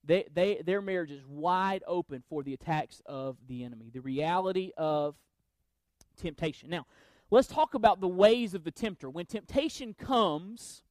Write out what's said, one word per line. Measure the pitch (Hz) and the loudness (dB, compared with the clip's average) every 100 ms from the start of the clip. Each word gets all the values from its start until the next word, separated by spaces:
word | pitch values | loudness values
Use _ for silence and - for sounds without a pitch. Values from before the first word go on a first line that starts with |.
they, | 147 180 - | 4 2 2
they, | 151 190 185 | 0 2 0
their | 160 196 | 0 -2
marriage | 196 185 156 | 0 -4 -4
is | 143 135 | -10 -14
wide | 143 165 185 190 190 | -4 0 2 2 -2
open | - 175 - 131 - | -2 -2 -2 -10 -6
for | 151 | -6
the | 139 | -6
attacks | 131 - 156 - - | -8 -2 -2 -4 -12
of | - 139 135 127 131 | -12 -8 -8 -10 -12
the | 123 | -10
enemy, | 123 113 117 | -10 -14 -14
the | 127 | -12
reality | 131 135 156 180 190 190 185 | -6 -2 0 0 0 -2 -4
of | - 156 151 147 147 _ _ _ _ _ _ _ _ _ _ | -4 0 2 0 -4 _ _ _ _ _ _ _ _ _ _
temptation. | 175 143 175 - 131 | -10 -4 -6 -6 -10
Now, | 165 - _ - _ _ | -10 -10 _ -20 _ _
let's | 240 269 | 4 4
talk | - 311 | 0 0
about | 254 214 196 | 4 4 4
the | 190 | 0
ways | 180 208 240 226 | 6 8 8 0
of | 185 | -6
the | 160 | -8
tempter. | - 220 170 135 | -6 -6 -6 -10
When | 156 175 | -10 -8
temptation | 220 - 277 302 - 240 | -10 -2 -2 -2 -6 -12
comes | - - 254 196 151 185 233 - - _ | -12 0 2 4 0 -6 -14 -16 -18 _